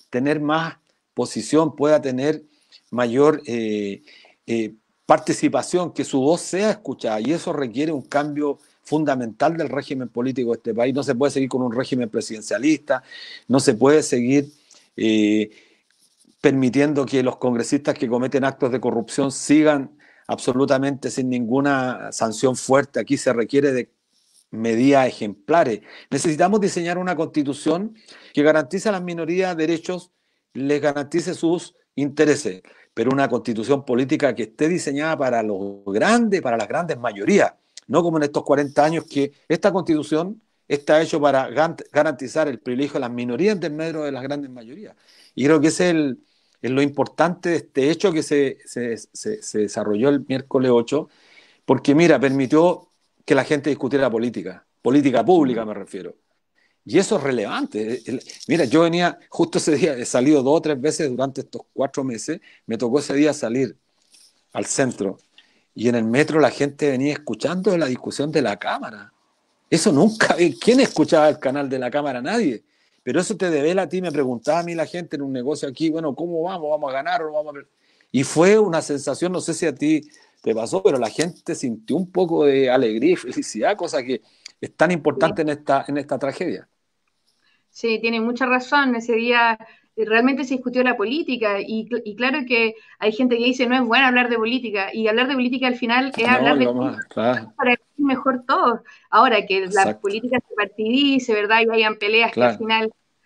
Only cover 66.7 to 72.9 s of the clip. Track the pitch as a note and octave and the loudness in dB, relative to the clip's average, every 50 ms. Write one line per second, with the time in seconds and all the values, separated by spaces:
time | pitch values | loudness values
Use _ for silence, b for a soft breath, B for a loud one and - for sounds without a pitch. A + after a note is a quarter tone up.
66.7 | C#3 - D3+ C#3+ C3+ B2 C3+ D3 D3 C#3 - - A2 G#2+ - C#3 E3 F#3 F#3 A3 | -2 -2 -2 0 0 0 0 -2 -4 -4 -6 -8 -6 -4 -4 -4 -2 -2 0 0
67.7 | F#3 E3+ D#3 C3 B2+ A#2 - - - - C#3 D3+ D3+ D#3+ C3+ G#2+ G2+ F#2+ - E3 | 0 2 0 -2 -4 -4 -8 -8 -6 -4 -4 -2 0 0 0 0 -2 -4 -6 -6
68.7 | G3+ B3 C4+ D3 A2+ G#2 G2+ - _ _ _ _ _ _ _ _ _ _ _ _ | -8 -6 -8 -12 -14 -16 -20 -20 _ _ _ _ _ _ _ _ _ _ _ _
69.7 | - E3 - A3 D#3+ C3+ E3 A3+ A3 - - - - D#3+ F3 E3+ C3+ - - G3+ | 0 2 2 4 4 4 4 4 4 2 0 0 2 2 2 0 0 2 2 4
70.7 | A#3+ C4 B3+ - - - - - F3 D#3 D3+ D#3 C#3+ C#3 - C#3 B2+ C#3+ C#3+ C3 | 6 6 4 4 2 0 2 4 4 4 6 4 4 2 -2 -4 -4 -4 -4 -4
71.7 | C3 C3 B2+ B2 A#2+ D3 D3 C#3+ C3 B2 A#2+ D#3 G3+ A#3+ A3 D3+ A#2 G2+ - _ | -4 -6 -4 -4 -4 -4 -4 -4 -4 -6 -6 -4 -2 0 0 0 -2 -4 -8 _
72.7 | _ _ _ _ | _ _ _ _